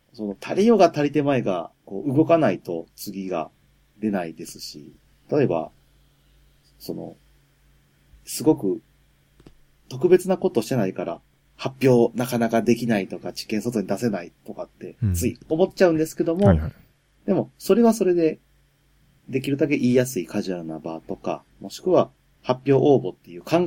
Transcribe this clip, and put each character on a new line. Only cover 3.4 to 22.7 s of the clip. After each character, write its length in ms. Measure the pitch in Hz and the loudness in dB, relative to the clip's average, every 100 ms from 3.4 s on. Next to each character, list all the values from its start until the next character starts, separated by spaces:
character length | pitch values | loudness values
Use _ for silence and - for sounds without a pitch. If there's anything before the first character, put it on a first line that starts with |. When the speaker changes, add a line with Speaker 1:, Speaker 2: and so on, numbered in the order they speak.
| 76 _ _ _ _ - | -6 _ _ _ _ -6
Speaker 1:
出 120 | 107 | -4
な 140 | 98 85 | -4 -6
い 80 | |
で 120 | 80 82 | -10 -16
す 140 | - | -16
し、 340 | - 73 73 - _ _ - | -16 -18 -20 -20 _ _ -4
例 120 | 143 | 0
え 40 | 117 | 0
ば、 240 | 82 80 _ _ _ _ _ _ _ _ _ _ _ | 0 -6 _ _ _ _ _ _ _ _ _ _ _
そ 160 | - | -14
の、 220 | 87 85 - _ _ _ _ _ _ _ _ _ - - | -12 -12 -18 _ _ _ _ _ _ _ _ _ -20 -12
す 180 | - | -4
ご 120 | 143 151 | 0 0
く 260 | 101 90 _ _ _ _ _ _ - _ _ _ - | 0 -6 _ _ _ _ _ _ -20 _ _ _ -16
特 200 | 127 175 | -2 2
別 200 | 180 185 | 2 2
な 80 | 180 | -2
こ 120 | 190 | -2
と 120 | 151 | -2
し 60 | 107 | -2
て 80 | 131 | -2
な 100 | 95 | -2
い 80 | |
か 120 | 95 85 | -4 -6
ら、 160 | 85 _ _ _ - | -8 _ _ _ -10
発 320 | 135 - 135 | -10 0 4
表 280 | 123 117 110 | 6 4 2
な 80 | 120 | -4
か 120 | 120 | 0
な 120 | 113 | 0
か 120 | 113 | 0
で 140 | 107 117 | 2 2
き 120 | 117 | 2
な 120 | 107 | -2
い 80 | 92 | -2
と 120 | 90 | -8
か、 120 | 90 | -12
知 160 | - - | -12 -6
見 140 | 110 | -6
外 200 | 113 117 | -4 -4
に 60 | 95 | -2
出 100 | 98 | -2
せ 120 | 120 | -2
な 140 | 98 | -4
い 80 | 85 _ - | -10 _ -18
と 80 | |
か 100 | 101 | -14
っ 40 | 87 | -16
て、 280 | _ 90 - | _ -16 -4
Speaker 2:
う 40 | 107 | -2
ん。 60 | |
Speaker 1:
つ 140 | 87 90 | 0 -2
い 120 | - - | -6 -4
思 160 | 160 185 | 0 0
っ 80 | |
ち 100 | - | 4
ゃ 60 | 185 | 4
う 40 | |
ん 40 | 160 | 4
で 80 | 156 | -2
す 100 | - | -2
け 80 | |
ど 120 | 165 165 | -2 2
も、 120 | 202 | 4
Speaker 2:
は 60 | |
い 60 | 165 | 4
は 80 | 78 | 2
い。 60 | - _ _ _ _ - | -10 _ _ _ _ -2
Speaker 1:
で 80 | |
も、 180 | 180 107 _ | -2 -2 _
そ 160 | - 196 | 0 4
れ 80 | |
は 100 | 233 | 4
そ 120 | 226 185 | 4 2
れ 80 | |
で、 260 | 175 160 - _ _ _ _ _ _ _ _ - | 2 0 -2 _ _ _ _ _ _ _ _ -8
で 100 | 131 | -6
き 100 | 135 | -4
る 60 | 135 | -2
だ 120 | 156 | 0
け 100 | 147 | 0
言 140 | 123 | 2
い 20 | |
や 120 | 123 127 | 2 0
す 140 | - | -4
い 80 | 85 | -6
カ 140 | 104 | -6
ジ 100 | 92 | -6
ュ 40 | 90 | -8
ア 20 | |
ル 80 | 80 | -8
な 140 | 78 | -12
場 200 | 80 80 | -12 -12
と 160 | - 92 | -12 -10
か、 280 | 87 78 _ _ | -8 -8 _ _
も 80 | 101 | -18
し 100 | - | -8
く 120 | - | 0
は 180 | 165 104 _ _ _ | 2 2 _ _ _
発 320 | - 127 - | -6 -4 2